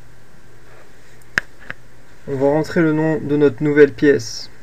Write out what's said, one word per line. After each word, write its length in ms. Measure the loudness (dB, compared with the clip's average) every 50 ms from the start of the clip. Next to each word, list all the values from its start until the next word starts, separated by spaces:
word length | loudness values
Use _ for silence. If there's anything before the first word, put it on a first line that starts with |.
| -14 -14 -14 -14 -14 -14 -14 -14 -14 -14 -14 -14 -14 -14 -16 -14 -14 -14 -14 -14 -14 -14 -14 -14 -10 -6 -6 -6 -6 -6 -10 -14 -12 -12 -12 -12 -14 -14 -14 -14 -14 -14 -14 -12 -8
On 100 | -6 -2
va 100 | 2 2
rentrer 340 | 4 4 2 0 0 2 2
le 140 | 4 4 4
nom 240 | 2 2 2 0 0
de 180 | 0 0 2
notre 260 | 4 4 4 4 2
nouvelle 300 | 0 4 6 8 8 6
pièce. 560 | 6 4 4 6 6 4 2 -6 -10 -10 -10 -12 -12 -14